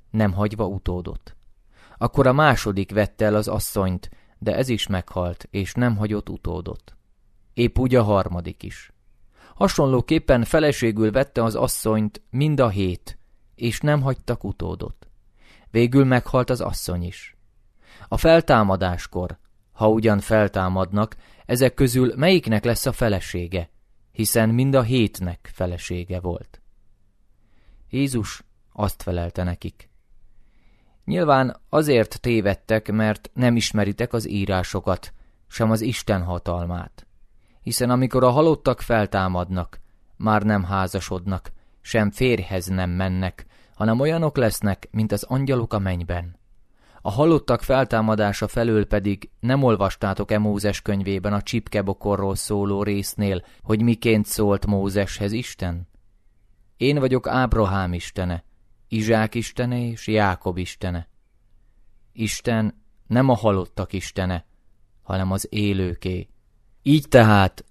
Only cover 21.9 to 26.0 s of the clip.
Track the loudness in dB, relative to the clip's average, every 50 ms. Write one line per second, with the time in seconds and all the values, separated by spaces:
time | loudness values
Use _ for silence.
21.9 | 2 2 2 0 0 2 2 4 4 2 2 2 0 0 2 0 -2 0 -2 -4
22.9 | -2 0 0 0 0 -2 -4 -6 -8 -8 -6 -4 -6 -6 -6 -8 _ _ _ _
23.9 | _ _ _ _ _ -4 -2 0 2 2 2 4 2 2 2 2 2 2 2 2
24.9 | 2 2 0 0 -2 -4 -8 -8 -8 -10 -14 -12 -8 -6 -6 -6 -6 -8 -8 -8
25.9 | -8 -8